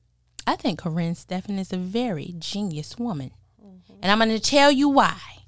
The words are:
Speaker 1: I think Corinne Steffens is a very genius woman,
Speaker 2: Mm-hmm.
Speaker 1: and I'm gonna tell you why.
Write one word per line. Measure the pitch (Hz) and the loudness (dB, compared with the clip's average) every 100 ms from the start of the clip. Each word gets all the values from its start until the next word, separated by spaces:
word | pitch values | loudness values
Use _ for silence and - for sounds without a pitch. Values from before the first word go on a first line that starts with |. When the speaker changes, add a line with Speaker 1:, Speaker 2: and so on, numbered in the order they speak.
| _ _ _ - - | _ _ _ -10 -4
Speaker 1:
I | 311 | -2
think | 285 165 | -2 -4
Corinne | 170 160 170 170 | -4 -2 -2 -4
Steffens | - 185 185 196 | -6 -8 -6 -6
is | 190 | -4
a | 185 | -6
very | 180 214 247 160 139 175 | -4 -4 -2 -4 -8 -10
genius | 160 196 208 151 156 - | -8 -6 -6 -6 -10 -8
woman, | 240 160 127 - _ _ 202 | -6 -6 -8 -14 _ _ -20
Speaker 2:
Mm-hmm. | 185 _ - | -20 _ -6
Speaker 1:
and | 185 | 0
I'm | 208 | 2
gonna | 226 220 | 4 2
tell | 214 285 277 | 2 6 6
you | 277 285 | 6 4
why. | 277 190 - - - | 6 4 2 -10 -20